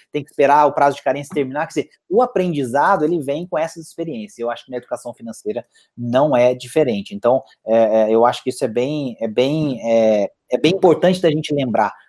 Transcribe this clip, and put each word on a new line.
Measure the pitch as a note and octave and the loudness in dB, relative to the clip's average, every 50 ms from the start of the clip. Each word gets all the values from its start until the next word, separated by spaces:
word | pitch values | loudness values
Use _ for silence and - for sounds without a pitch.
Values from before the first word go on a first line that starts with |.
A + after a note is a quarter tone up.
| _ _ | _ _
tem | - D3 C3 | -10 -10 -10
que | - | -8
esperar | _ - C#3 C3+ C#3+ D3+ D3 | _ 0 2 4 6 6 4
o | C#3+ C#3+ | 4 2
prazo | - C#3+ C#3+ C3 | 2 2 2 0
de | - - | 0 -2
carência | C#3 C3 C#3+ C#3+ - - | -4 -4 -4 -6 -6 -4
terminar. | D3+ C3+ B2+ C3+ D3 E3 - | -4 -4 -4 -4 -6 -8 -4
Quer | - D#3 | -4 -6
dizer, | - - _ _ _ _ | -6 -6 _ _ _ _
o | F3 A3+ B3+ | 0 0 0
aprendizado, | B3 - F#3+ F3+ F3+ D#3+ C#3+ C3+ A#2+ A#2+ C#3 D3+ F3+ G3+ F3 D3+ | 2 0 -2 -2 -2 -2 -2 -4 -2 0 2 2 2 2 2 2
ele | D#3 F3 E3 | 0 0 -2
vem | C3+ C3+ C#3+ D#3 F3+ | -4 -4 -6 -6 -6
com | F3+ F3+ | -6 -4
essas | D#3 D#3+ D#3+ - E3+ D#3+ | -4 -4 -6 -8 -14 -18
experiências. | - - - E3 E3 C3+ A2+ G#2+ G2+ - - | -16 -12 -10 -10 -8 -8 -10 -12 -12 -12 -8
Eu | A#2 A#2 | -6 -6
acho | A#2 - - | -6 -8 -10
que | - | -12
na | B2+ B2 | -12 -12
educação | B2 _ B2 - - B2 A#2 | -8 _ -10 -10 -10 -14 -14
financeira | - A#2 A#2 A2 - - G#2 G#2 A#2 - _ _ _ _ _ _ | -14 -16 -16 -16 -10 -8 -8 -8 -8 -10 _ _ _ _ _ _
não | - A#2+ A#2+ A#2+ C3 D3 D3+ C3+ | -10 -6 -2 0 2 2 4 4
é | A#2+ B2 B2 B2+ | 4 4 4 2
diferente. | B2+ - B2+ - D#3+ D3+ B2+ A2 G2+ G2+ - G2+ | 0 -6 -4 0 0 2 2 0 -4 -6 -8 -12
Então, | G2 - A#2+ B2+ C3 - _ _ _ _ | -2 0 2 2 2 0 _ _ _ _
é, | A2 A2+ | 0 2
é, | A2+ A2+ G#2+ A2 A2+ A2 A2 | 4 4 4 4 2 2 4
eu | A2+ A2+ A#2 | 4 4 4
acho | B2 A#2+ - - | 4 2 0 -6
que | C3 | -8
isso | A#2+ - C#3 | -6 -4 -6
é | A#2 | -4
bem, | A2 A#2+ B2 C#3+ D3+ D3+ C#3 B2+ A2+ - | -2 -2 -4 -2 -4 -6 -6 -8 -8 -8
é | A2+ A2+ | -8 -4
bem, | G#2+ B2 B2+ C#3 D3+ D#3+ D#3 C#3+ B2+ A2+ G#2+ A#2 | 0 0 0 0 0 -2 -2 -2 -4 -4 -2 0
é, | A#2 A2+ A2 A2 G#2+ G#2 G2 - - _ _ _ | 2 4 4 4 2 2 0 -2 -6 _ _ _
é | B2+ A#2 | -4 0
bem | A#2 D#3+ | 2 0
importante | F#3+ F#3 - F3+ D#3 - - F3+ F#3 F3+ | 2 4 4 4 4 4 2 2 2 2
da | - E3 | 0 0
gente | D3 D#3 D#3 - D3 | 0 0 -4 -4 -4
lembrar, | C#3+ C3+ B2 G#2+ G#2+ G#2 G#2 - - _ | -4 -2 -2 -2 -2 -2 -2 -4 -10 _